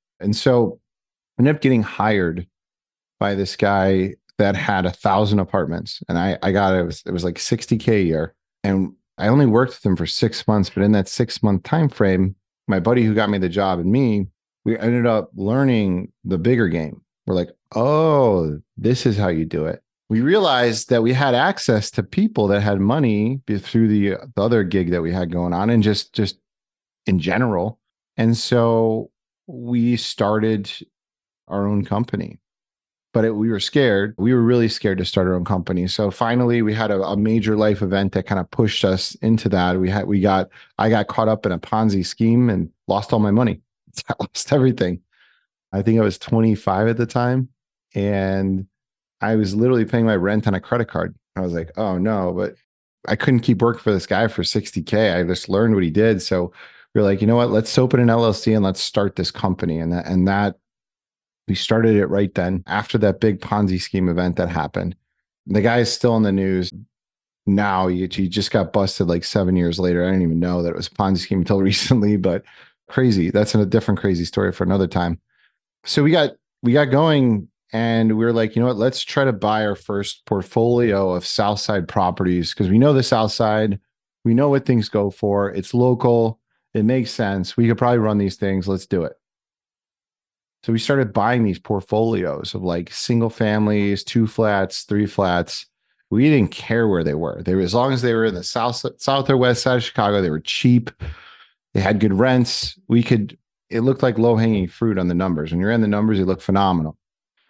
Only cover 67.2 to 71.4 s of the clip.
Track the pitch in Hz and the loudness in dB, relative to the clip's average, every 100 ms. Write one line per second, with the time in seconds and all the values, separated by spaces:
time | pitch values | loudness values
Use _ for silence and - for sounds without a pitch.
67.2 | _ _ - 98 101 95 92 90 92 - | _ _ -2 0 2 0 0 0 -4 -4
68.2 | 95 98 98 110 90 104 98 - 90 85 | -4 -2 -2 -2 0 0 -2 0 0 0
69.2 | - 110 92 92 87 85 90 87 90 95 | -2 -2 0 2 0 0 0 0 0 0
70.2 | 87 82 87 90 85 - - - 98 92 | 0 0 -2 -2 -4 -6 -10 -4 0 0
71.2 | - 95 | -2 -4